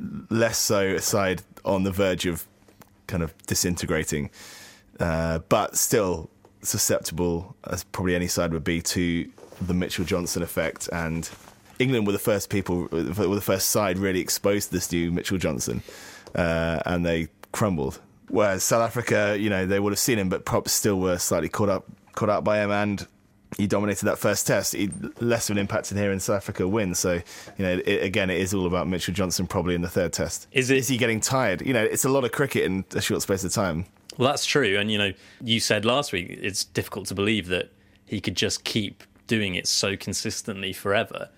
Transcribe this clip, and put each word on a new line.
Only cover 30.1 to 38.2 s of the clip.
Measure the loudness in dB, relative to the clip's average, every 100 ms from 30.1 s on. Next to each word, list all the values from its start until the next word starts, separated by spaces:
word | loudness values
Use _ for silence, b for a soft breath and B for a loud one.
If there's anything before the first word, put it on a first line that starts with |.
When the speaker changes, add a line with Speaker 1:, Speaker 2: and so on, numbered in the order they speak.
Speaker 1:
test. | 0 -4 -4 -4
Speaker 2:
Is | -2 4
it | 2
Speaker 1:
Is | 2
he | 2
getting | 2 2
tired? | 2 2 2 0 0
You |
know, | 2
it's | 2 2 2
a |
lot | 2
of | 0
cricket | 0 0 2
in | 2 0 -2 -4
a |
short | 0 0
space | 2 0
of | 0
time. | 0 0 0 -4 _ _ 0
Speaker 2:
Well, | 2
that's | 2 2
true. | 2 2 2
And, | 0
you | 0
know, | 0 -2 B B
you | 0 0
said | 2 2 4
last | 2 0
week, | -4 -6
it's | -6 -6 -4 -4
difficult | -4 -4 -6 -6
to | -2
believe | 2 2 0
that | -2 -2 _ b b _
he |
could | -4